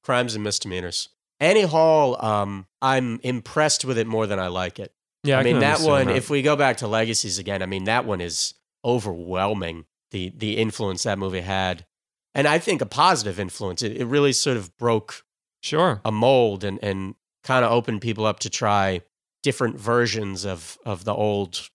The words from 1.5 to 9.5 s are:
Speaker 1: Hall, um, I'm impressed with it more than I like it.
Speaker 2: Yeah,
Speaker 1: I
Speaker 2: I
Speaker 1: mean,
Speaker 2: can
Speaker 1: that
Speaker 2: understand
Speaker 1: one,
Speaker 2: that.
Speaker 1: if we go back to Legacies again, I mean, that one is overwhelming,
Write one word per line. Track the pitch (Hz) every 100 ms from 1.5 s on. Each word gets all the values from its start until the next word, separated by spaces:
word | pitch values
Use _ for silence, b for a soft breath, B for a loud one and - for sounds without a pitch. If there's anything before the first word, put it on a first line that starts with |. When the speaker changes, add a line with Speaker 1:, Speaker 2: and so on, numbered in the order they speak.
| 214
Speaker 1:
Hall, | 185 160 160 156 139 120
um, | 110 104 101 98 92 _
I'm | 131 135 127 117
impressed | 127 123 - 156 151 -
with | 131 117
it | 113
more | 110 107
than | 98
I | 92
like | 92 90 -
it. | 95 _ _ _
Speaker 2:
Yeah, | 143 131
Speaker 1:
I |
Speaker 2:
I |
Speaker 1:
mean, | 123
Speaker 2:
can | 120
Speaker 1:
that | 139 151
Speaker 2:
understand | 156
Speaker 1:
one, | 139 127
Speaker 2:
that. | 131
Speaker 1:
if | 123
we | 147
go | 151
back | 143 135 117
to | 113
Legacies | 110 113 110 104 92
again, | 92 98
I | 92
mean, | 95
that | 95 117
one | 117 95
is | 87 80 - - _ _ 120 123 101
overwhelming, | 87 87 92 98